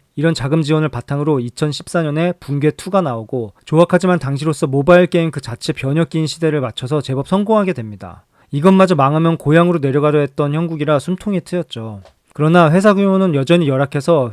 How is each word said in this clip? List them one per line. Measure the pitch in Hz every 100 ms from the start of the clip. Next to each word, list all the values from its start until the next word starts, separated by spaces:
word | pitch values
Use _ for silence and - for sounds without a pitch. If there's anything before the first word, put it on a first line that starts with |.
| _
이런 | - 160
자금 | 160 139 160
지원을 | 143 156 151
바탕으로 | 131 - 143 147 139
이천십사 | 120 - 151 139 - 175
년에 | 151 151 175 175
붕괴 | - 143 151
투가 | 147 185 196
나오고 | 156 117 110 131 107 -
조악하지만 | - 156 170 180 185 175
당시로서 | 131 139 156 147 147
모바일 | 135 143 175 180
게임 | 175 165
그 | 143
자체 | - 117 -
변혁기인 | - 135 151 165 160 156
시대를 | - 160 151
맞춰서 | 123 - 127 151
제법 | 135 135 139
성공하게 | 190 208 220 190
됩니다. | 151 110 101 92 85 _ _ _
이것마저 | 143 180 190 185
망하면 | 151 135 156 165 165
고향으로 | 143 160 175 170
내려가려 | 135 139 151 147
했던 | 143 - 143
형국이라 | 151 170 160 147 147
숨통이 | 170 185 208 185
트였죠. | - 180 165 117 110 101 - _ _
그러나 | - 156 175 160
회사 | 180 208
규모는 | 196 196 190 190
여전히 | 143 135 175 147
열악해서 | 131 139 147 139 160 120